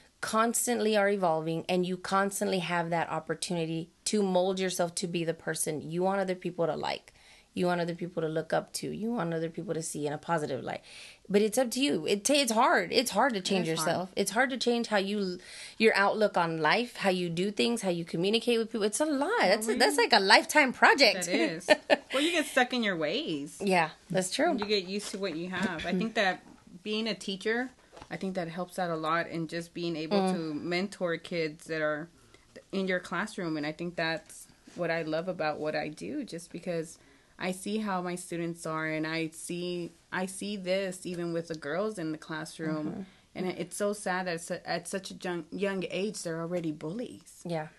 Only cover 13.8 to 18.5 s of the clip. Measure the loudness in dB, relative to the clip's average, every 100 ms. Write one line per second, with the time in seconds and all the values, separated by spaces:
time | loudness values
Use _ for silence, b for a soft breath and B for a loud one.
13.8 | 0 0 -2 -2 0 2 0 0 0 0
14.8 | 2 0 0 0 -2 -4 B B B B
15.8 | 6 6 4 4 2 4 2 2 4 4
16.8 | 2 0 0 2 0 0 -2 2 0 2
17.8 | 0 -2 -2 0 2 2 2